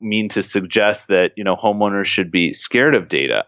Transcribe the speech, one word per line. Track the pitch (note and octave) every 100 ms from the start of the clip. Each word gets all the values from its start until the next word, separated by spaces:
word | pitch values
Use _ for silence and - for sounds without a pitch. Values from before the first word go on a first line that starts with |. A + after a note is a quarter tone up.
mean | A2 G#2+ G#2+
to | G#2+
suggest | F#2 G2+ F#2 A2+ G#2 - -
that, | F#2+ F2+ -
you |
know, | G2 F2+
homeowners | A2 G#2 G#2 G2+ F#2+
should | - F2+
be | F2 E2+
scared | - - A#2+ C#3+
of | B2+ E2+
data. | D2 C2+ G#1+